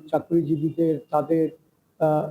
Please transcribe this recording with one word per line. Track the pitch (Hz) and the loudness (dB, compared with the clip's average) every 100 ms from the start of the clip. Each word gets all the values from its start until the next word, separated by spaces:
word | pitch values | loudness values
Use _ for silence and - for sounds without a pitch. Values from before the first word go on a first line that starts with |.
| - | -2
চাকরিজীবীদের | 151 - 170 165 156 156 156 165 151 - | -4 0 0 0 -2 -2 0 0 0 -2
তাদের, | 151 147 165 156 - _ _ _ - | -2 0 0 0 -4 _ _ _ -2
আহ, | 156 151 156 | 0 2 -2